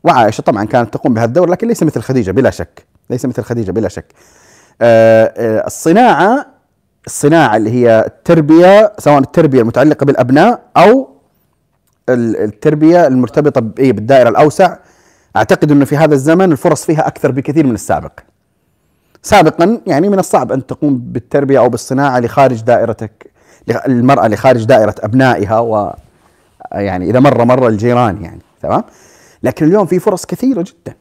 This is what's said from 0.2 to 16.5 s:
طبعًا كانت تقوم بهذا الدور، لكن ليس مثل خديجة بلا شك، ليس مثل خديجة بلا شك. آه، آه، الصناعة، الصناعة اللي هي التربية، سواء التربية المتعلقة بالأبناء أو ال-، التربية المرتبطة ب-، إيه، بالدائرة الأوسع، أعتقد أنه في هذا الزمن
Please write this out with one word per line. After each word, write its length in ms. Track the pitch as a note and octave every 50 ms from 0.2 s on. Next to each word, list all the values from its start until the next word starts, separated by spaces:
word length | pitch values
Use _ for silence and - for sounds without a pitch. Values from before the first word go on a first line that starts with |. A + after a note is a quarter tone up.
| A2+ G#2 A2+ -
طبعًا 240 | - - C3+ G2 G#2
كانت 280 | A2 - B2 A#2 A2 -
تقوم 200 | - - D3 A#2
بهذا 140 | A2 A#2
الدور، 220 | A2+ B2 F3 F3+ E3
لكن 180 | F3+ - A3+
ليس 160 | A#3 A#3 - F3
مثل 180 | D#3 - B2+
خديجة 300 | - - C3 B2+ A2 F#2
بلا 180 | F#2+ A#2+ C3+ C#3+
شك، 360 | - - F2+ _ _ - _ _ _ _ _ _
ليس 160 | B2 B2+ -
مثل 180 | C3 A#2 - G#2+
خديجة 280 | - A#2+ A#2 A2 F#2
بلا 160 | F2 A2 G#2+
شك. 180 | - - - - _ _ _ _ _ _ _ _ _ _ _ _ _ _ _
آه، 520 | A2+ A#2+ A2+ A2+ A2+ A2+ A2+ A2+ A2 - -
آه، 300 | - A#2 A2+ G#2+ G#2 -
الصناعة، 760 | - - - - D#3+ F3 G#3+ B3+ A#3 F3 C#3 E4+ G#3 A#3+ C#4+ - - _ _ _ _ _ _ _ _ _ _ _
الصناعة 520 | - - - - D3 D#3+ E3+ D3+ A2+ G#2+
اللي 120 | A2 G#2+ A2
هي 340 | A#2+ B2 A#2+ A#2 A2+ A2 G#2
التربية، 840 | A2+ _ _ _ - E3+ E3 D3+ C#3+ D#3+ E3 F3 F#3 G3 G#3 A3 G#3 - -
سواء 180 | - D3 D3
التربية 440 | C#3 C3 - - F3 D#3+ D3+ C3 B2+
المتعلقة 440 | A2+ A#2 - B2 C#3 D3+ D3 - -
بالأبناء 560 | C#3 C3+ - - A#2+ C3 C#3+ F3+ A#3 A#3+ - _ _ _
أو 320 | C#3+ E3+ G#3 B3 C4+ C4 - _ _ _ _ _ _ _ _ _ _ _ _ _ _ _ _ _ _ _ -
ال-، 280 | B2+ B2 A#2 A2+ G#2
التربية 680 | - G2 A2 G2+ _ - D#3 D#3 D3+ D#3 D#3+ F3 F3 E3+
المرتبطة 540 | C#3+ C3 B2+ B2+ A#2 - D#3 D3 D3 - C3
ب-، 180 | A#2 G#2+ F#2 -
إيه، 140 | C3+ C3 A2+
بالدائرة 360 | G2+ G#2+ A2+ C3+ C3 B2 A#2
الأوسع، 480 | A2 - D3+ D3+ - - F#3+ E3+ - - _ _ _ _ _ _ _ _ _ _ _
أعتقد 360 | F#2+ G#2+ - F#3+ - - D3+
أنه 140 | D3 C#3+ C#3
في 120 | C3 D3
هذا 160 | C#3 D#3+ D3+ D3+
الزمن 380 | C3+ C3 D#3 E3 F3+ F#3+ F#3